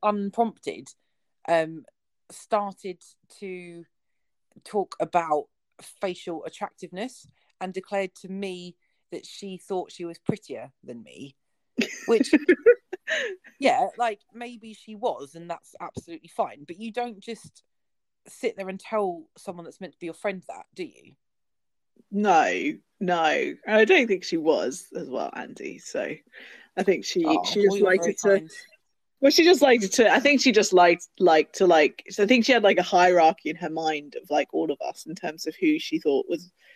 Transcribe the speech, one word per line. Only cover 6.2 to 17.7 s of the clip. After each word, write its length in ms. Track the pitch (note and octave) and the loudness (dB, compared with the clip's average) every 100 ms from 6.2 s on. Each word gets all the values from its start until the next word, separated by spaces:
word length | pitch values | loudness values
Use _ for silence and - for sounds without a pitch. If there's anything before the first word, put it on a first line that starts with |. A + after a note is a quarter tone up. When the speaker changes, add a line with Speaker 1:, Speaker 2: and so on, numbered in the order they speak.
| - D#3+ D#3+ | -10 -10 -12
Speaker 1:
attractiveness 840 | - G3+ - F#3+ F3+ B3+ - - _ _ - | -12 -12 -12 -16 -12 -12 -12 -20 _ _ -14
and 140 | F#3 | -12
declared 400 | F#3 - G3 F#3+ - | -10 -6 -6 -6 -10
to 140 | F#3 | -14
me 460 | F#3+ G3 F3+ F3+ - _ _ _ | -10 -8 -10 -14 -20 _ _ _
that 140 | E3 - | -16 -16
she 320 | - G3+ F#3 | -16 -14 -14
thought 340 | - F#3+ D#3+ | -8 -8 -8
she 140 | - E3+ | -12 -14
was 120 | - | -14
prettier 520 | - - - B2 C3+ _ | -8 -8 -8 -16 -16 _
than 200 | - A#2+ | -20 -18
me, 320 | F#2+ C2 C#3 _ _ _ _ - - - - | -18 -20 -20 _ _ _ _ -8 -8 -8 -2
which, 260 | - - D#4 - - A4+ A#4+ - - | 0 2 0 2 2 4 2 0 -14
Speaker 2:
<laughs> 640 | - C#5 A#4+ F#4 _ - | -6 -6 -6 -10 _ -2
Speaker 1:
yeah, 280 | C4+ D3 F#3 - | 0 2 -2 -2
like, 240 | A#3+ G#3 _ | -6 -6 _
maybe 400 | A3+ A#3+ A#3+ A3+ | -18 -16 -16 -20
she 220 | G#3+ - G#3 | -20 -18 -8
was, 400 | A3+ B2 C#3 E3 | -6 -6 -12 -18
and 140 | E3+ | -14
that's 260 | E3+ _ - | -14 _ -16
absolutely 500 | E3+ - - E3 E3+ | -14 -14 -16 -20 -14
fine. 340 | - E3 B2 D3 | -6 -6 -6 -18
But 140 | F3 | -14
you 120 | A3+ | -10
don't 280 | A3+ A#3+ G3+ | -8 -8 -10
just 440 | - A3 - _ _ | -14 -14 -16 _ _